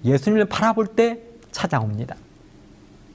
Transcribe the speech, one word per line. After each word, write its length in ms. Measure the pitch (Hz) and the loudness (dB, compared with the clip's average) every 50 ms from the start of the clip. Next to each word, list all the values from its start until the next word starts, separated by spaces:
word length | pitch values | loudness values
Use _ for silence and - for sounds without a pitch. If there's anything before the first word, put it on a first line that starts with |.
| - | 0
예수님을 420 | 117 135 135 - 208 214 220 208 | 2 2 2 2 2 2 2 2
바라볼 420 | 208 - - 208 226 220 220 220 208 | 0 0 0 0 0 2 0 -2 -2
때 320 | - - 233 233 233 233 - - - - - - - | 0 2 2 2 0 -4 -12 -20 -20 -20 -20 -16 -10
찾아옵니다. 640 | - - 175 - 123 110 107 104 104 117 - - - - - - - - - - - - - - - - - - - - - - | -6 -4 -2 -2 -2 -2 -2 -4 -6 -8 -10 -12 -16 -20 -20 -20 -20 -20 -20 -20 -20 -20 -20 -20 -20 -20 -20 -20 -20 -20 -20 -20